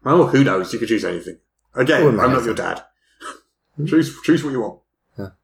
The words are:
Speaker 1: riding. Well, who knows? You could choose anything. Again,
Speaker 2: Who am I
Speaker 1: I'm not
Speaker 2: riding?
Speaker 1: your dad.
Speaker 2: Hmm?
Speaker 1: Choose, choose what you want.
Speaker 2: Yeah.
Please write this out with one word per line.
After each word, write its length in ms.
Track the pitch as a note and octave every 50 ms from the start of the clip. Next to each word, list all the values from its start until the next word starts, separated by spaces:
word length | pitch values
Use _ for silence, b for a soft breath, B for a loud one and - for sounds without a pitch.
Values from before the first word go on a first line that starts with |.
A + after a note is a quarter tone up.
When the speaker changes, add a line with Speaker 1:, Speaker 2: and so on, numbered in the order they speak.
| _
Speaker 1:
riding. 140 | C3 D3 F3
Well, 80 | D3+ -
who 160 | - C3+ C#3
knows? 280 | A#2 F#2+ F#2 F#2 - -
You 40 | A2+
could 100 | A#2 G#2+
choose 160 | A#2 G2+ F#2
anything. 340 | F2+ F2 E2+ E2+ F2 E2+ _ _ _ _ _ _ _ _
Again, 280 | - - C#3+ D#3 C#3 E3
Speaker 2:
Who 60 | D3
am 120 | A#2 G#2
I 40 | A#2
Speaker 1:
I'm 60 | B2+
not 60 | C3 B2+
Speaker 2:
riding? 60 | A#2 A#2
Speaker 1:
your 60 | A2
dad. 300 | - F2 F2 F2 - - _ _ B B B B B B B B B B _ _ _ _ _ _
Speaker 2:
Hmm? 100 | - D3
Speaker 1:
Choose, 280 | E3+ D3+ D#3+ D#3 C3+ - - -
choose 220 | - D#3+ D#3+ C#3+
what 60 | D3 C3+
you 80 | B2+
want. 180 | A2 G#2+ - _ _ _ _ _ _ _ _ -
Speaker 2:
Yeah. 100 | G2+ F#2+ _ _